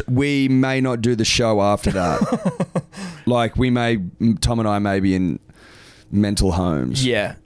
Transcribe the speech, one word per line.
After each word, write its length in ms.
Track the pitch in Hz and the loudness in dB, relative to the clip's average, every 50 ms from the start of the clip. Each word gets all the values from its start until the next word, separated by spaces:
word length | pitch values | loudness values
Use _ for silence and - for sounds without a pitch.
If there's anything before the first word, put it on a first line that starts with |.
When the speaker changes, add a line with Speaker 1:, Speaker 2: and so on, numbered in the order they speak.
| - | -2
Speaker 1:
we 400 | - 123 131 143 143 143 139 135 | -2 0 0 0 2 2 2 2
may 320 | 135 131 131 131 131 131 131 | 2 2 2 2 2 0 0
not 220 | 131 131 123 117 | 0 0 0 0
do 140 | 110 123 120 | 0 0 2
the 100 | 110 110 | 2 0
show 340 | - - - 117 113 107 101 | 0 0 2 2 2 2 2
after 300 | 98 101 104 - - - | 2 2 2 0 0 -2
that. 920 | - 92 87 82 - - - - - - - 180 - - - - - 175 - | -2 0 0 0 0 0 -2 -2 -2 -2 -4 -4 -4 -4 -6 -4 -6 -8 -8
Speaker 2:
<laughs> 380 | - - 196 190 175 165 147 - | -10 -12 -14 -14 -14 -12 -6 -2
Speaker 1:
Like, 280 | 123 123 117 117 110 - | 0 2 2 0 0 0
we 140 | 120 127 127 | 0 0 2
may, 260 | 123 123 117 117 117 101 175 175 - - 113 117 104 - | 2 0 0 0 0 -2 -4 -6 -4 -2 0 0 2 2
Tom 200 | - 123 120 117 | 0 0 0 0
and 80 | 110 104 | 0 0
I 80 | 104 | 0
may 220 | 104 104 101 98 98 | 0 0 0 0 0
be 160 | 95 95 92 | 2 2 2
in 240 | 92 92 85 53 - _ - - - - - - - - - - - - - | 2 0 0 -2 -4 _ -16 -20 -20 -20 -20 -20 -20 -20 -20 -20 -20 -10 -4
mental 400 | - 104 104 101 101 - 101 92 | 0 0 0 2 2 0 0 2
homes. 520 | 82 92 90 90 80 67 64 62 - 135 131 | 2 0 0 0 0 -2 -2 -2 -2 -2 0
Speaker 2:
Yeah, 320 | 123 117 104 98 - - - - | 0 0 0 -2 -4 -6 -12 -14